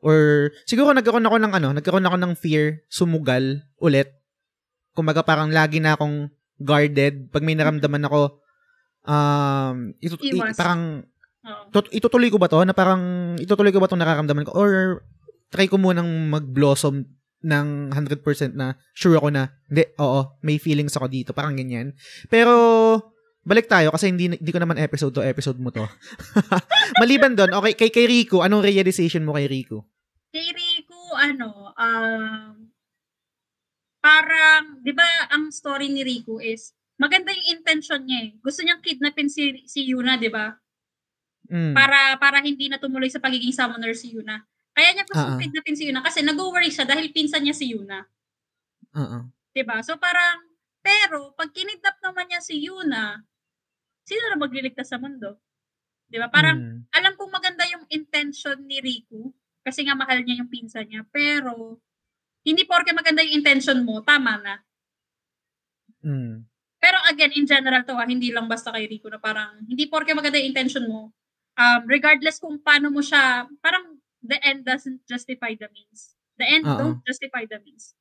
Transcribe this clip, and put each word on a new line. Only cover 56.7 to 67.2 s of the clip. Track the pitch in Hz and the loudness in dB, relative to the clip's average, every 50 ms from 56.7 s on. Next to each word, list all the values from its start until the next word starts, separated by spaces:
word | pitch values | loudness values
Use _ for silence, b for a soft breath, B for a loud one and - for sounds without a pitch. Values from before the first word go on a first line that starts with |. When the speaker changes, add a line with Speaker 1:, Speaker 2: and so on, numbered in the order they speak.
| 117 117 120 _ - | -14 -16 -16 _ -2
Speaker 2:
alam | 320 359 392 381 | 2 2 2 0
kong | _ 403 392 | _ -14 -10
maganda | 381 381 370 370 359 339 349 | -10 -4 -4 -4 -4 -2 -6
yung | 349 349 339 311 _ | -6 -6 -12 -12 _
intention | 302 311 311 _ - 294 294 285 277 - - 294 277 269 | -8 -8 -8 _ -6 -4 -4 -4 -8 -10 -8 -8 -8 -8
ni | 277 277 277 277 | -10 -12 -12 -8
Riku | 254 262 247 226 _ _ 233 214 220 262 254 _ _ _ _ _ | -8 -8 -8 -10 _ _ -18 -16 -16 -16 -18 _ _ _ _ _
kasi | _ 262 262 - | _ -12 -8 -6
nga | 285 277 285 | -4 -4 -2
mahal | 269 262 262 262 254 | -4 -2 -2 -2 -2
niya | 247 247 247 247 | -2 -4 -6 -6
yung | 247 240 | -6 -10
pinsan | 240 240 233 226 - 226 214 | -12 -14 -16 -14 -14 -14 -14
niya. | 214 220 220 220 _ | -12 -14 -16 -16 _
Pero, | _ 285 294 294 294 294 269 254 240 233 226 226 226 _ _ _ _ _ _ _ _ _ _ _ _ _ _ | _ -2 -2 0 -2 -2 -4 -6 -10 -12 -14 -18 -18 _ _ _ _ _ _ _ _ _ _ _ _ _ _
hindi | 302 311 349 381 | -2 0 0 0
porke | - 359 349 - 349 | 2 2 0 2 2
maganda | 339 330 320 330 311 311 320 | -2 0 0 0 2 2 0
yung | 311 302 | 0 0
intention | 302 294 294 277 269 269 294 277 254 | 0 2 2 2 2 2 0 0 0
mo, | 247 233 220 220 | 0 -2 -4 -6
tama | 220 - 294 294 262 233 214 | 0 2 2 2 2 0 -4
na. | 208 202 202 196 202 _ _ _ _ _ _ _ _ _ _ _ _ _ _ _ _ _ _ _ _ _ _ _ _ _ _ 220 _ | -4 -6 -10 -12 -12 _ _ _ _ _ _ _ _ _ _ _ _ _ _ _ _ _ _ _ _ _ _ _ _ _ _ _ _
Speaker 1:
Mm. | - 156 143 135 123 117 113 113 117 _ _ _ _ _ _ | -10 -8 -6 -6 -8 -10 -12 -14 -18 _ _ _ _ _ _
Speaker 2:
Pero | _ - 349 370 381 359 | _ 2 2 2 4 2
again, | 339 320 285 | 0 2 2